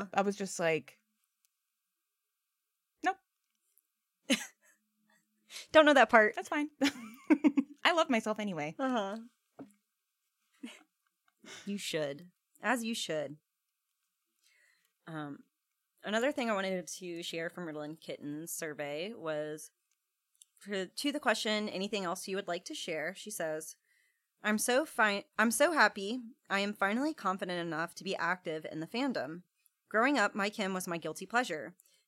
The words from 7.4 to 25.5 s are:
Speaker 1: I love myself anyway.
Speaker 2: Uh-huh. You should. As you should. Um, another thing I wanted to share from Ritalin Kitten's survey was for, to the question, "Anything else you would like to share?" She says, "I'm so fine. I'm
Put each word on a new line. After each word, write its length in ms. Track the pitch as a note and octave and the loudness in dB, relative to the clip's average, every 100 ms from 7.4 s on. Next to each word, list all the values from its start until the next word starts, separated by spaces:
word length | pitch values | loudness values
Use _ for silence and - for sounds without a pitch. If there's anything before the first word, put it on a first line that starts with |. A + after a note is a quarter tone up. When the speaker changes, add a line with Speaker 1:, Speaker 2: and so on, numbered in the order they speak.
| D4 C#4+ C#4 - | 6 4 -2 2
Speaker 1:
I 80 | - | 4
love 160 | E4+ E4 | 4 4
myself 300 | A#3 A3 G#3+ | 2 0 -4
anyway. 340 | G#3 D#3+ D3 - | -4 -4 -6 -4
Speaker 2:
Uh-huh. 400 | C4 B3+ G3 A3 A#3 _ _ - G3+ G3+ _ _ _ _ _ _ _ _ A#3 - _ _ _ _ _ _ - - - | 0 0 -2 -6 -12 _ _ -20 -20 _ _ _ _ _ _ _ _ _ -18 -18 _ _ _ _ _ _ -20 -14 -8
You 100 | G3+ | -6
should. 520 | - D#3+ C#3+ C#3+ F3+ _ _ _ | -4 -2 -2 -6 -14 _ _ _
As 200 | G#3 B3 | -2 0
you 120 | A3+ | 0
should. 420 | A#3 - D#3 C#3 D3+ _ _ _ _ _ _ _ _ _ _ _ _ _ _ _ _ - | -4 -4 -4 -4 -10 _ _ _ _ _ _ _ _ _ _ _ _ _ _ _ _ -12
Um, 380 | D#3+ D3 C#3+ - _ _ _ _ _ | -10 -8 -12 -16 _ _ _ _ _
another 280 | F3 G#3+ C4 | -4 0 0
thing 180 | C#4+ A#3 | 0 -2
I 40 | |
wanted 320 | G3 F#3+ F#3 F3+ - | 0 0 -4 -6 -10
to 240 | F3+ E3+ | -10 -8
share 260 | E3+ E3 E3+ | -8 -6 -6
from 180 | F3 E3+ | -8 -8
Ritalin 340 | D3+ D3 D#3+ | -8 -10 -12
Kitten's 500 | - D3+ D3 D3 E3 | -12 -10 -8 -10 -8
survey 600 | - D#3+ D3 D3 D3 F#3+ A#3 | -8 -8 -6 -6 -6 -8 -8
was 540 | D#3+ D3+ D3+ D#3 - _ _ _ _ _ _ _ - _ | -6 -4 -4 -8 -12 _ _ _ _ _ _ _ -20 _
for, 280 | F#3+ G3 F#3 | -6 -4 -4
to 260 | - D4 | -4 -2
the 80 | C#4+ | 0
question, 480 | B3+ A3 A3 G#3+ G#3 | 0 0 2 0 -2
"Anything 360 | F3+ G3+ G#3 | -4 -4 -2
else 220 | F3+ F#3 - | -4 -4 -4
you 80 | F#3+ | -6
would 120 | F#3+ | -4
like 160 | F3 - | -6 -6
to 80 | |
share?" 400 | D#4 - D#3 D#3 F#3+ | -10 -6 -4 -4 -8
She 140 | G#3 | -12
says, 460 | G3+ D#3+ D#3 D#3+ - _ _ _ _ _ _ | -6 -4 -4 -6 -16 _ _ _ _ _ _
"I'm 160 | G#3 G#3+ | 0 2
so 260 | - B3+ | 4 2
fine. 380 | D#4+ - G#3+ G3+ - - | 2 2 4 2 -4 0
I'm 140 | A3+ | 2